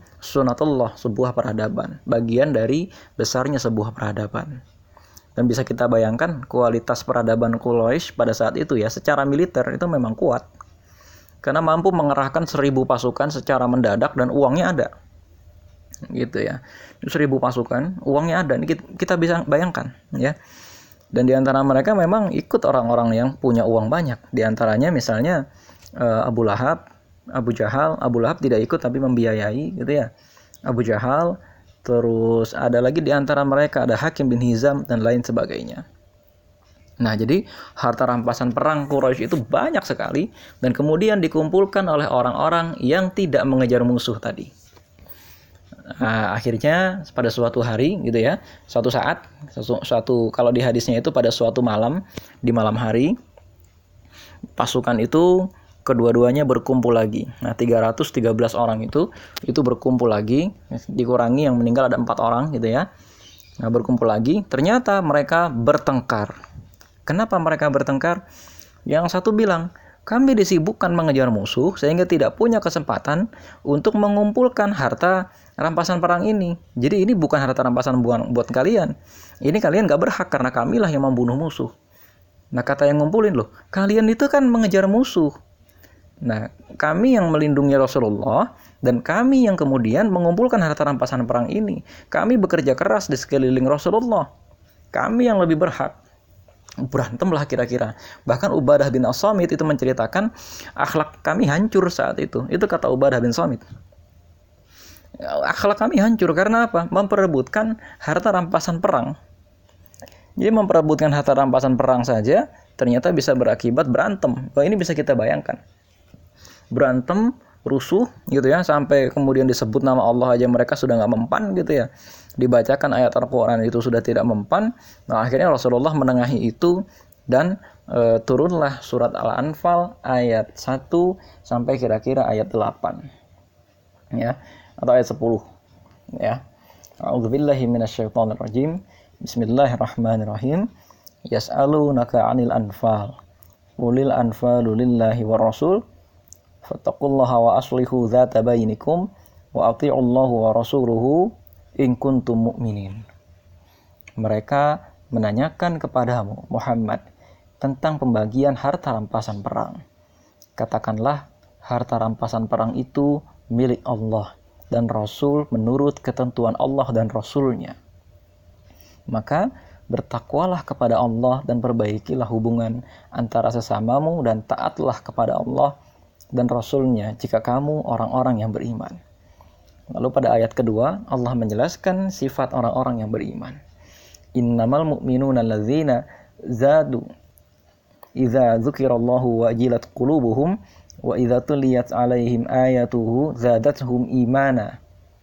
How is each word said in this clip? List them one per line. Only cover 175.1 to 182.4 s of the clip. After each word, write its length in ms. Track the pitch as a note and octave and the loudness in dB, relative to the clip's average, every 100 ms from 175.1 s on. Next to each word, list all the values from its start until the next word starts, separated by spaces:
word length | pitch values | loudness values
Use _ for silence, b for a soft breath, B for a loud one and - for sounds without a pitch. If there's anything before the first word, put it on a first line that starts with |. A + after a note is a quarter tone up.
| - A2+ - | -4 -2 -2
Allah 400 | - C3+ C#3+ - b b b _ - | -2 0 0 -2 b b b _ -6
dan 160 | B2+ B2 | -2 0
Rasulnya 680 | B2 - C#3 C3 A2+ G#2 A2 | -2 -2 0 2 0 -2 -8
jika 240 | - A2 | -4 -2
kamu 400 | A#2+ B2+ D3 D3+ | -2 -2 -2 -4
orang-orang 640 | - A2+ A2+ B2+ B2+ A2+ A2 | -4 -2 -2 -2 0 0 -2
yang 100 | G#2 | -4
beriman. 400 | A#2 A2 - F3 - _ b b b b b b - | -6 -8 -12 -16 -20 _ b b b b b b -14
Lalu 160 | A#2+ B2+ C3+ | -6 -4 0
pada 240 | A#2+ A#2 | 2 2
ayat 160 | A2+ - | 2 0
kedua, 480 | A2+ G#2+ C3+ G3 - | 0 0 0 -2 -6
Allah 240 | C3+ A#2+ B2 | -4 -2 -2
menjelaskan 800 | A2 G#2+ D#3+ - F#3+ F#3 F#3+ - | -2 -2 -2 -4 -4 -2 -4 -4
sifat 400 | C3+ C3+ | -6 -4